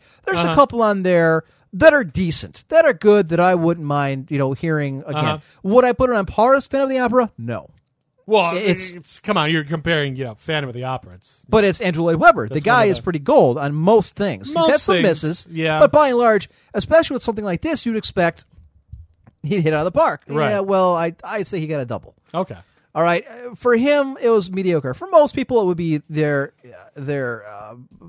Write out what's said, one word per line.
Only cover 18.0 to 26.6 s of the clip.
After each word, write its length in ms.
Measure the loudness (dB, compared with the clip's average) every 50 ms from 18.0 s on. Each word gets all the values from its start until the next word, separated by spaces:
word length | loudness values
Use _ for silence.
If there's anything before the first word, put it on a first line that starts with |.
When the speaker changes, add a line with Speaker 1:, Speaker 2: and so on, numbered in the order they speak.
| -6 -6 -2 0 0 0 -2 -4 -12 _ _ -20 -20 _ _ _ _ _ -20 -20 -20 _ _ _ _ -20 _ _ -6
Speaker 1:
he'd 200 | -4 -2 0 0
hit 60 | 0
it 60 | 0
out 60 | 0
of 40 | -2
the 120 | -2 0 2
park. 260 | 0 0 0 -4 _ -6
Speaker 2:
Right. 220 | -4 -2 0 0
Speaker 1:
Yeah, 100 | 0 -2
well, 340 | -2 0 0 2 2 2 2
I, 220 | 0 -2 -4 -6 _ -12
I'd 220 | -10 -8 -8 -6
say 120 | -6 -6 -8
he 80 | -6
got 140 | -6 -6 -6
a 60 | -6
double. 280 | -6 -8 -10 -10 -14 _ _ _ _ -6
Speaker 2:
Okay. 220 | -6 -6 -6 -8 -18 -20 _ _ _ _ _ -2
Speaker 1:
All 80 | 0 0
right. 220 | 2 0 0 -4
Uh, 280 | -8 -18 -18 -18 -18 -12
for 220 | -4 0 2 2
him, 400 | 4 4 2 2 2 0 -2 -4 -2
it 80 | 0 2
was 220 | 2 2 0 -2
mediocre. 420 | -4 -4 -2 0 0 0 0 -4 -8
For 160 | -8 -4 2
most 260 | 4 4 4 4 2
people, 260 | -6 -4 -2 0 0 0
it 20 |
would 100 | 0 -2 -2
be 240 | -2 -2 -4 -4 -6 -6
their, 420 | -4 -2 -2 0 0 -2 -2 -4 _ _